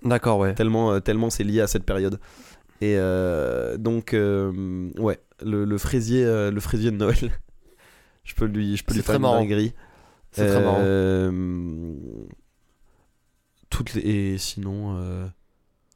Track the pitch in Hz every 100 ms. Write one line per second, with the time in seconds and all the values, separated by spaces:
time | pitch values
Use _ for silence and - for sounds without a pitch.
0 | 123 120 120 104 98 104 110 110 113 98
1 | 95 110 117 - 101 107 101 107 - 95
2 | 95 101 - - - - _ - 104 101
3 | 92 92 90 82 64 62 60 64 113 117
4 | 110 110 101 98 98 92 95 92 90 78
5 | 107 92 _ - 107 104 104 104 - 131
6 | 110 123 120 110 104 101 - 117 113 104
7 | 104 123 117 - - - - _ - -
8 | _ _ - - 110 107 101 101 - 104
9 | 101 135 131 117 107 104 107 - - -
10 | - _ - - 104 98 101 101 98 95
11 | 95 92 92 92 90 90 87 80 85 73
12 | 64 55 50 - _ _ _ _ _ _
13 | _ _ _ _ _ _ - - 113 110
14 | - 104 98 95 - - 98 98 101 92
15 | 90 90 92 - _ _ _ _ _